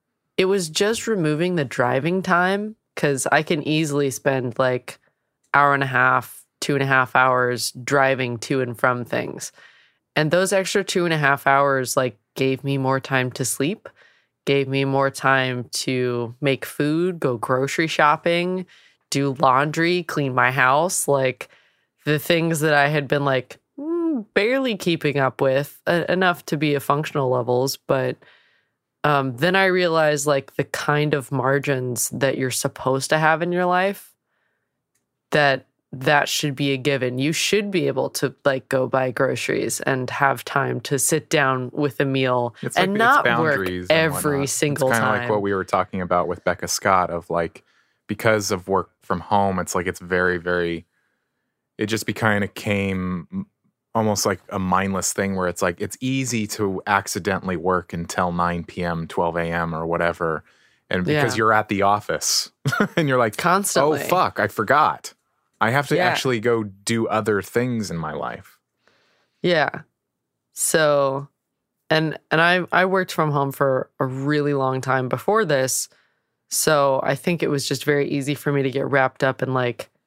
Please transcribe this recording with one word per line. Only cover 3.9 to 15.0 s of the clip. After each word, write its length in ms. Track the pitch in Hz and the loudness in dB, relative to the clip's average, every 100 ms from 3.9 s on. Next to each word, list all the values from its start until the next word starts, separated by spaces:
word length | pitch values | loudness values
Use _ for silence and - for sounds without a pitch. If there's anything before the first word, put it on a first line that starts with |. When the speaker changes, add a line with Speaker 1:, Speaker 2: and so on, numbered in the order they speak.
| 143 143 | 0 -2
Speaker 1:
spend, 480 | 127 143 135 123 117 | -2 -2 -2 -2 0
like, 400 | 131 127 - - _ _ _ _ _ | 0 0 -6 -18 _ _ _ _ _
hour 200 | 143 143 | 4 4
and 100 | 139 | 4
a 40 | 135 | 0
half, 580 | 127 127 127 - - - _ | 2 4 2 -2 -10 -20 _
two 140 | - | -2
and 100 | 143 | -2
a 40 | 135 | 2
half 280 | 131 127 131 | 2 2 2
hours 560 | 131 127 123 123 - | 4 4 0 -2 -6
driving 640 | - 120 143 135 131 127 120 | -8 -2 2 4 2 -2 -6
to 200 | - 139 | -4 -2
and 180 | 123 117 | -2 0
from 280 | 135 123 120 | 0 0 -2
things. 480 | 120 - - - - - _ _ _ _ - | -4 -4 -8 -12 -16 -20 _ _ _ _ -2
And 140 | 156 | 2
those 200 | 175 190 | 2 2
extra 320 | 196 185 208 | 0 0 -2
two 220 | 190 190 175 | 0 0 0
and 80 | |
a 40 | 160 | 2
half 300 | 143 139 - | 2 2 4
hours, 480 | 139 143 135 127 - | 4 4 2 0 0
like, 220 | 127 - _ - | -2 -4 _ -2
gave 300 | 135 131 139 | 0 0 -2
me 120 | 139 | -2
more 220 | 131 135 | 0 -2
time 320 | - 135 127 | 0 -2 -2
to 140 | - 131 | -4 -4
sleep, 420 | - 139 202 - - _ _ _ _ - | -2 -2 -4 -10 -20 _ _ _ _ -2
gave 220 | 139 135 | 0 0
me 160 | 135 | 0
more 260 | 139 135 | 0 2